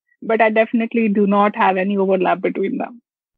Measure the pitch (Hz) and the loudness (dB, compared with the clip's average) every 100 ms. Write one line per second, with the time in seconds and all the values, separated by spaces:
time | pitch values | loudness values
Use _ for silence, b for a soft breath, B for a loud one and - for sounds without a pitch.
0 | _ - 214 226 220 220 226 233 226 233 | _ -12 -2 2 2 2 0 0 -2 -2
1 | 220 202 196 202 208 220 196 190 196 196 | 0 2 2 2 2 2 0 0 -2 0
2 | 190 185 175 175 180 175 196 - - - | 0 0 0 -2 -4 -4 -6 -6 -8 -14
3 | _ _ _ | _ _ _